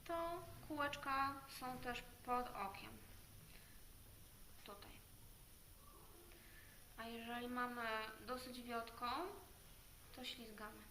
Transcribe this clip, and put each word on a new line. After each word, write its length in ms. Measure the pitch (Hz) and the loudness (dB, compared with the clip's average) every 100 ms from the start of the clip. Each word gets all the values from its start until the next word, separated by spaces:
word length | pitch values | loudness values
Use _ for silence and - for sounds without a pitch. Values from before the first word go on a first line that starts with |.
to 420 | - 339 339 349 - - - | 4 4 4 2 -2 -6 0
kółeczka 640 | 302 285 285 277 269 277 285 - - | 4 4 4 4 6 6 4 -4 -2
są 200 | 254 254 | 0 2
też 240 | 247 247 - - | 2 0 -2 -6
pod 260 | - 247 247 | 6 6 6
okiem. 420 | - 196 - - 214 - - - - - - - - - - - - - - - - | 2 0 0 -6 -8 -8 -10 -10 -10 -10 -10 -10 -12 -10 -12 -12 -12 -12 -12 -12 -10
Tutaj. 280 | - 202 - - - - - - - - - - - - - - - - - - - - - - | -8 -8 -8 -10 -12 -12 -12 -12 -12 -12 -12 -12 -12 -12 -12 -12 -12 -12 -12 -12 -12 -12 -10 -6
A 100 | 226 | -2
jeżeli 400 | 233 233 240 240 | 0 0 0 2
mamy 400 | 247 247 240 226 220 220 220 214 | 4 4 4 4 4 2 -2 0
dosyć 340 | 254 254 247 | 0 2 -2
wiotką, 440 | 240 240 226 - 240 262 370 403 - - - - - - - - | 4 4 4 2 4 6 4 0 -8 -12 -12 -12 -12 -12 -10 -4
to 100 | 254 | -2
ślizgamy. 580 | 254 226 214 214 220 214 | -2 -4 -4 -6 -6 -10